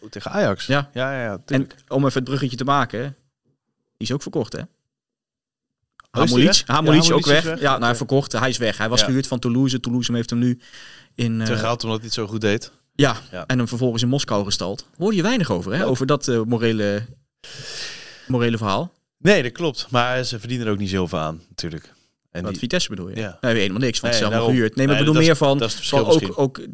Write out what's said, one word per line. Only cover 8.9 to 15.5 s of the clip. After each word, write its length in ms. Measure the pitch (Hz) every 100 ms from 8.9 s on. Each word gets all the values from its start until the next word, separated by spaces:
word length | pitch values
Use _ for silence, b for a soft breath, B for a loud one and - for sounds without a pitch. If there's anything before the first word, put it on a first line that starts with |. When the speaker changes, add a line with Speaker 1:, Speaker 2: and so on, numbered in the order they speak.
| 120
Speaker 1:
Ja. 60 | 104
Speaker 2:
gehuurd 220 | 131 135
van 120 | 123
Toulouse. 400 | 123 123 135 127
Toulouse 340 | 123 123 117
heeft 160 | 120 113
hem 100 | 120
nu 200 | 123 120 B B B B B -
in, 240 | 117 113
eh, 60 | 110
Speaker 1:
Teruggehaald 380 | 117 110 120
omdat 140 | 113 110
hij 80 | 113
het 80 | 120
zo 120 | 104
goed 140 | 110
deed. 300 | 107 110 - _ _ -
Speaker 2:
Ja, 200 | 135 107 -
Speaker 1:
Ja. 120 | 90 -
Speaker 2:
en 100 | 127
hem 100 | 117
vervolgens 340 | 120 127 113
in 60 | 120
Moskou 340 | 139 - 104 101
gestald. 420 | - 90 104 - -
Hoor 160 | 196
je 80 | 202
weinig 300 | 190 247 151